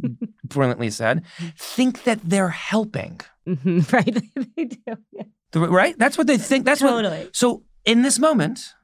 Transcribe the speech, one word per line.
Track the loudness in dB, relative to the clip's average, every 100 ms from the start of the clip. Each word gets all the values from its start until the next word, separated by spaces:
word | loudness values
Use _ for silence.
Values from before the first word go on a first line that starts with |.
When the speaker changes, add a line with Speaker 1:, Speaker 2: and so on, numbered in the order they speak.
| -8 -8
Speaker 1:
<laughs> | -12 _
Speaker 2:
brilliantly | -8 -2 0 0 -4
said, | -2 0 -2 -4 -12 -14 -12
think | -8 -2 -2 -2
that | -2 -2
they're | 0 0 0
helping. | -4 -4 -4 -2 -6 -10 -14 -20 _ -6
Speaker 1:
Mm-hmm. | -4 0 2 2
<laughs> | 2
Right. | 2 -2 -4 -8 -10 -8
They | -8
do. | -10 -12 -12 _
Yeah. | -18 -18 _ _
Speaker 2:
The, | -2
right? | 2 4 2 2
That's | 0 2
what | 2
they | 2
think. | 2 0 2
That's | 2
what | 2
Speaker 1:
Totally. | 2 -2 -4 -8
Speaker 2:
So | 0 0 0 _ _ 2
in | 4
this | 4 4
moment | 2 2 0 -4 -14 _